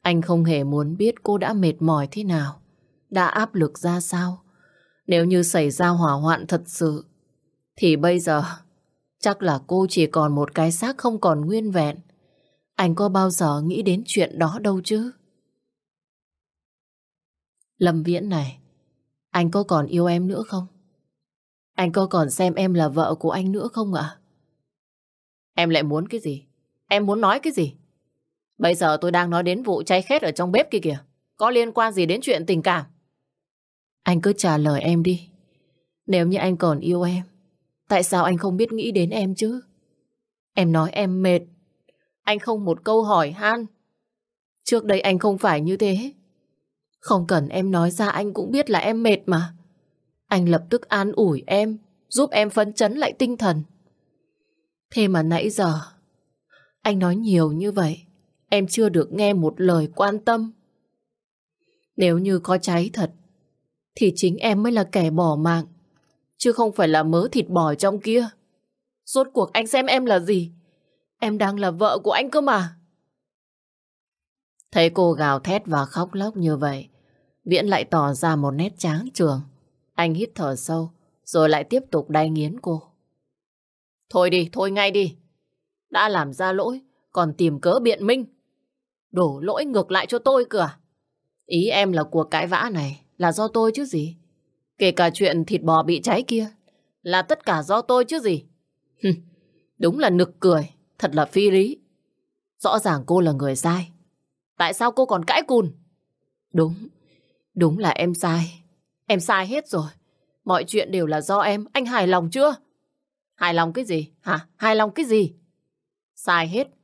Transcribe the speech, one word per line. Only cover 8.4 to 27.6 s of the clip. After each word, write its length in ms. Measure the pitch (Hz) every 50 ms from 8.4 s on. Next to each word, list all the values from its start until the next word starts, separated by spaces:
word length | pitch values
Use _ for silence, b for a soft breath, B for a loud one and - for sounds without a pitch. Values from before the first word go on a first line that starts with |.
| 143 165 170 - _ _ _ _ _ _ _ _ _ _ _ _
chắc 220 | - 208 196 202
là 180 | 202 175 147 - -
cô 200 | - 180 185 190 180
chỉ 180 | - 185 160
còn 280 | 156 - 160 151 151 147
một 200 | 143 143 - -
cái 180 | 165 160 165
xác 260 | 165 - 226 240 269 269
không 220 | - 247 226 214
còn 200 | - 180 160 147
nguyên 300 | 151 160 208 226 220 214
vẹn. 260 | 190 175 151 147 147 170 - _ _ _ _ _ _ _ _ _ _ _ _ _ _
Anh 200 | - 190 175 165
có 140 | 185 202 202
bao 220 | 185 196 190 185
giờ 300 | 175 - 175 151 147 147
nghĩ 220 | 151 170 180 220
đến 200 | 208 196 175 196 240
chuyện 320 | - - 214 170 - - -
đó 200 | 165 156 175 233
đâu 180 | 208 208 196 185 180
chứ. 280 | - 214 214 226 247 - _ _ _ _ _ _ _ _ _ _ _ _ _ _ _ _ _ _ _ _ _ _ _ _ _ _ _ _ _ _ _ _ _ _ _ _ _ _ _ _ _ _ _ _ _ _ _ _ _ _ _ _ _
"Lâm 240 | 185 175 165 165
Viễn 260 | 156 175 175 170 190 208
này, 300 | 185 156 139 131 - - _ _ _ _ _ _ _ _ _ _ _ _ _ _
anh 200 | - 180 175 165
có 120 | 175 202
còn 240 | 202 - 180 156 143
yêu 200 | - - 170 170
em 200 | 175 170 175 180 185
nữa 140 | 196 175 220
không? 200 | - - 185 180 185 _ _ _ _ _ _ _ _ _ _ _ _ _ _ _ _ _ _ _ _ _
Anh 180 | - 180 170
có 140 | 165 202 190
còn 240 | 185 - 175 156 139
xem 240 | - - 185 180 165
em 200 | - 190 190 180
là 140 | 170 160 147
vợ 260 | 135 160 156 - 160
của 160 | 160 - 160
anh 220 | - 190 185 190
nữa 160 | 190 208 - 233
không 220 | - 233 220 202 185
ạ?" 220 | 147 151 151 - _ _ _ _ _ _ _ _ _ _ _ _ _ _ _ _ _ _ _ _ _ _ _ _ _ _ _ _
"Em 160 | - 170 170
lại 120 | 165 151
muốn 260 | 151 147 147 156 180 -
cái 120 | 226 226
gì? 260 | - 156 139 139 - _ _ _ _ _ _ _ _ _
Em 180 | 202 208 208
muốn 140 | 196 202 220
nói 200 | 233 190 214 285
cái 120 | - 320
gì? 220 | 285 196